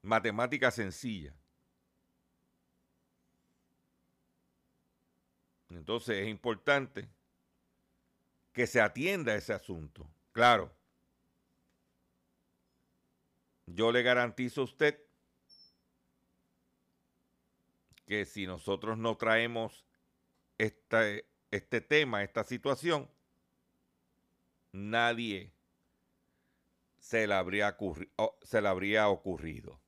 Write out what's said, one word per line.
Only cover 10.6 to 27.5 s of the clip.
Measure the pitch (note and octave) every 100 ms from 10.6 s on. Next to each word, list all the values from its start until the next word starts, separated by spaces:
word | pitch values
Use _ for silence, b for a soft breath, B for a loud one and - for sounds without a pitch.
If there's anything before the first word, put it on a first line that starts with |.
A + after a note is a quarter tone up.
| F2+ - _ _ _ _ _ _ _ _ _ _ _ _ _ _ _ _ _ _ _ _ _ _ _ _ _ _ _ _ -
yo | F2 A2+
le | A#2+
garantizo | A#2+ B2 A#2+ G#2+ B2 C#3
a | B2+
usted | - D3 D3 _ _ _ _ _ _ _ _ _ _ _ _ _ _ _ _ _ _ _ _ _ _ _ _ _ _ _ _ _ - -
que | G#2
si | F#2 G#2+ F#2
nosotros | F2 - G2 G#2 A2+
no | A2+ A2
traemos | A2+ A2+ A#2 A#2 A2+ - _ _ _ _ _ _ _ -
esta, | A2 - _ A2+ G#2+ G#2 - _ _
este | G2+ - A#2+
tema, | - D3+ C#3+ G#2+
esta | G2+ -
situación, | G#2 B2 C3+ C3 E3+ D3+ C3+ _ _ _ _ _ _ _ _ _ _ _ _ _ _ _ _
nadie | F#2+ G#2 A#2 A#2 A#2 A2+ G2 E2 _ _ _ _ _ _ _ _ _ _ _ _ _ _ _
se | - A2+ G#2+
le |
habría | G2 F2+